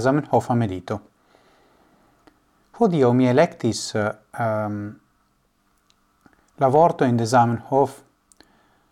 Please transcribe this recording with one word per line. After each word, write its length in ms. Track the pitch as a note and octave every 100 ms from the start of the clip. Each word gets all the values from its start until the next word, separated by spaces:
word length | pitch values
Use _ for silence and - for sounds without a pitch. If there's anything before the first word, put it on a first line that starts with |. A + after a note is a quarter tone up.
Zamenhofa 500 | B2 D3 C#3 A#2+ -
medito. 440 | A#2+ A2+ F#2 - G#2+ - _ _ _ _ _ _ _ _ _ _ _ _ _ _ _ _
Hodiaŭ 340 | - A3+ E3 B2 B2
mi 100 | B2+
elektis, 540 | B2+ E3+ - A#2 G#2+ - A2
ehm, 800 | G#2 - _ - A2+ G#2+ G#2+ G#2 G#2 A2 _ _ _ _ _ _ _ _ _ _ _ _ _ _ _ -
la 100 | C3+
vortojn 480 | D3 E3+ E3+ C3+ A#2+
de 100 | A2+
Zamenhof 680 | B2+ A#2 A#2 - C3+ C3 - _ _ _ _ _ _ _ _ _